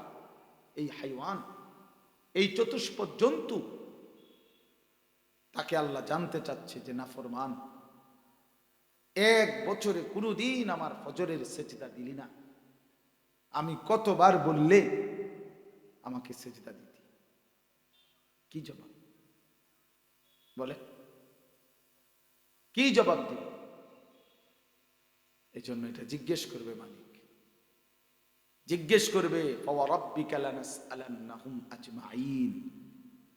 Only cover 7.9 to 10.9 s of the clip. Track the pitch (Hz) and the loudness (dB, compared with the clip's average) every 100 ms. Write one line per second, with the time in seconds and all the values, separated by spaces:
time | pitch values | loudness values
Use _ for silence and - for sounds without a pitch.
7.9 | - - _ _ _ _ _ _ _ _ | -20 -20 _ _ _ _ _ _ _ _
8.9 | _ _ - 214 226 214 - - 202 208 | _ _ 4 6 8 6 0 -4 -2 0
9.9 | 175 151 202 220 196 240 254 214 165 156 | 0 -2 -4 -2 0 0 0 -2 -2 -6